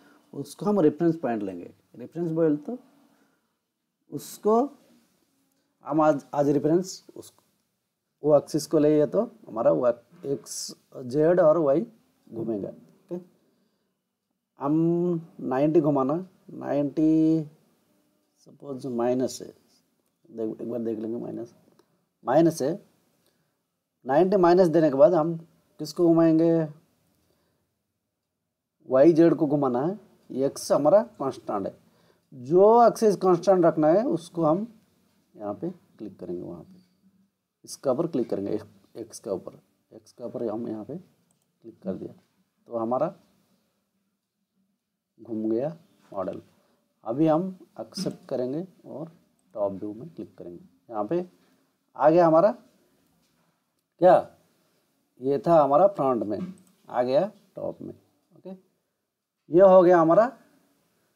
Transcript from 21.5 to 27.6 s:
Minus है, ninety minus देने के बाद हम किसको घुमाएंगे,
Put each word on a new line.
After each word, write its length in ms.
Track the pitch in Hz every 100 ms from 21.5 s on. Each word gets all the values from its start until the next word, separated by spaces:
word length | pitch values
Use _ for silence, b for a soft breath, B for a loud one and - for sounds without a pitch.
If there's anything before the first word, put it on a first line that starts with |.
| _ _ _ _ _ _ _ -
Minus 360 | 139 165 156
है, 120 | 131 190 - _ _ _ _ _ _ _ _ _ _ _ 120
ninety 320 | 143 185 202
minus 300 | 175 175 180
देने 200 | 160 156
के 80 | 135
बाद 160 | 151
हम 220 | 170 160 165 - _ _ -
किसको 280 | 151 - 170
घुमाएंगे, 600 | 165 165 160 165 165 156 147 _ _ _ _ _ _ _ _